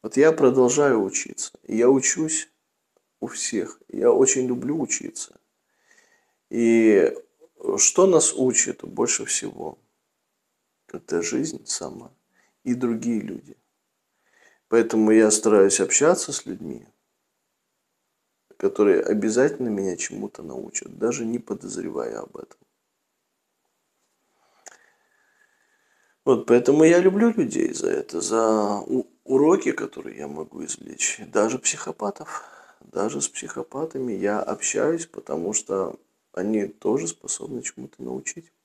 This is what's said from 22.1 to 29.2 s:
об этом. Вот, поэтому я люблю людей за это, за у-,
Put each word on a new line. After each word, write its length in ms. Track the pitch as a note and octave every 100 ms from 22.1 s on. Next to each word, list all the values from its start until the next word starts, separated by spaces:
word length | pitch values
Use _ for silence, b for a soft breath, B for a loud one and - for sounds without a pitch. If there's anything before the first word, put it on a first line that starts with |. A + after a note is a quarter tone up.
| A1+
об 160 | - -
этом. 220 | - _ _ _ _ _ _ _ _ _ _ _ _ _ _ _ _ _ _ b b b b b b b b b b b b b b b b b b b
Вот, 220 | - A#2+ -
поэтому 380 | A#2+ B2+ D3
я 140 | D#3+ E3+
люблю 300 | F#3 G3 A#3
людей 420 | A3+ D3 - -
за 180 | - -
это, 300 | - - E2+
за 600 | - A2+ A2+ A2 G#2 G2+
у-, 260 | - B2+ - _